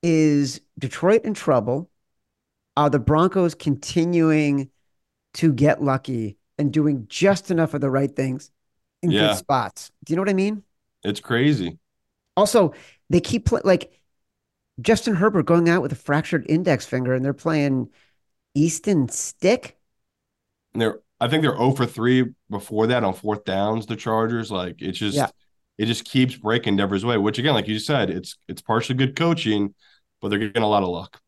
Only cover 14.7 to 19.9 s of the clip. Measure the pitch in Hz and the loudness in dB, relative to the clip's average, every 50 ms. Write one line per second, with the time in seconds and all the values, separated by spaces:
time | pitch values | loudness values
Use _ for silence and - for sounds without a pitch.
14.7 | _ - 117 - 226 - - 240 214 165 185 220 214 190 147 - 175 170 170 170 | _ -6 0 2 2 2 2 0 0 2 2 2 2 2 2 4 4 4 4 4
15.7 | 170 175 135 139 147 - - - 147 151 160 - - 156 - - 156 160 156 180 | 2 2 0 -2 -6 -8 -4 -2 -2 -2 0 0 -2 -4 0 0 0 0 2 2
16.7 | 151 - - - - 127 127 123 127 131 131 139 139 139 - 165 160 156 143 143 | 0 0 -2 -4 -6 -4 -2 -2 -2 -2 -2 -4 -4 -4 -4 -2 0 0 0 0
17.7 | 135 131 120 - _ _ _ _ _ _ _ _ _ _ _ _ _ 139 151 170 | 0 -2 -4 -6 _ _ _ _ _ _ _ _ _ _ _ _ _ 0 0 0
18.7 | 160 - - - 202 160 131 117 - - - - - _ - 180 233 247 - - | 0 -2 -2 0 2 2 0 0 -4 -8 -10 -10 -12 _ 0 0 0 0 -2 -12
19.7 | - _ _ _ | -20 _ _ _